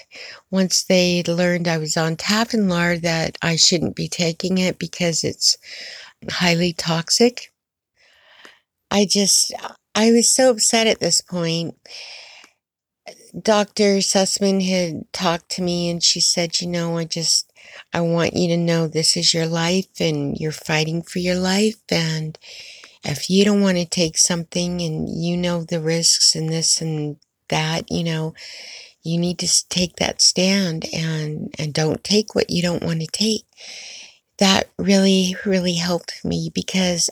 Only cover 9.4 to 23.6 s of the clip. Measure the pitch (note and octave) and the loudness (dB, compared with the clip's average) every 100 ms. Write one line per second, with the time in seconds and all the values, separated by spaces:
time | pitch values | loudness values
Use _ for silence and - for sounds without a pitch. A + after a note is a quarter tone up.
9.4 | - - - - _ G#3 A3+ A#3 A3+ - | 0 -6 -12 -16 _ 2 6 6 4 6
10.4 | B3+ A3 - A3+ A3+ - E3+ - - F3+ | 4 4 2 4 2 2 0 0 -2 -4
11.4 | E3 E3 E3 - - - - - - - | -2 -2 -4 -10 -20 -20 -18 -20 -20 -20
12.4 | - _ _ _ _ _ - - - F3 | -20 _ _ _ _ _ -20 -20 -18 -4
13.4 | A3 G#3 G3+ - G3+ G3 - G3 F#3+ - | 2 2 2 2 2 4 2 2 2 0
14.4 | G3 F#3+ F#3 F#3 F3 D3 - - F3+ E3+ | 2 2 0 0 -2 -6 -10 -4 -2 -2
15.4 | - - F3+ F3 F3 E3+ - F3 - F3+ | -4 -4 -2 0 -2 0 0 2 0 0
16.4 | E3+ - F3 F3 E3+ E3 E3 E3+ D#3+ - | -2 -4 -4 -2 -2 -4 -4 -4 0 -2
17.4 | - _ - - - E3+ E3+ E3+ E3 - | -2 _ -20 -20 -6 -2 0 2 2 2
18.4 | F3 E3+ E3+ E3 D#3+ D#3 D#3+ E3+ E3 E3 | 0 2 2 0 0 0 0 2 2 2
19.4 | D#3+ E3 E3 F#3+ - - E3+ D3 C#3+ - | 0 0 2 0 -2 -2 -2 0 -2 -4
20.4 | D#3 - - D#3 D#3+ E3+ - F3+ F3+ F3+ | -6 -6 -2 -2 0 -4 -4 -4 -2 0
21.4 | F#3 G3 G#3+ - - E3+ D#3+ D#3+ D#3 - | 2 2 0 -2 -2 -2 0 -2 -6 -10
22.4 | - - - - - _ - C#3+ - F#3+ | -18 -20 -20 -20 -20 _ -6 -6 0 2
23.4 | G3+ G3+ | 4 2